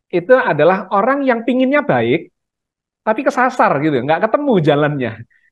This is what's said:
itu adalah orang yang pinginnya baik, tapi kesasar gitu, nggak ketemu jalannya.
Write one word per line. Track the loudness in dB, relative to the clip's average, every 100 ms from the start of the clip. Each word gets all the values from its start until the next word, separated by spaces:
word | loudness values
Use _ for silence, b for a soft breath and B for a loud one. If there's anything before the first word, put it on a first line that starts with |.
| _
itu | -4 2 2
adalah | 4 2 2 2 0
orang | 0 0 0
yang | 0 -2 -2
pinginnya | 0 0 0
baik, | 0 0 0 -2 -4 _ _ _ _ _ _ _ -4
tapi | -2
kesasar | -2 0 -2 0 0 0
gitu, | 0 -2
nggak | 0 0 0
ketemu | -2 0 2
jalannya. | 2 2 0 -2 -6 -8 -16 _ _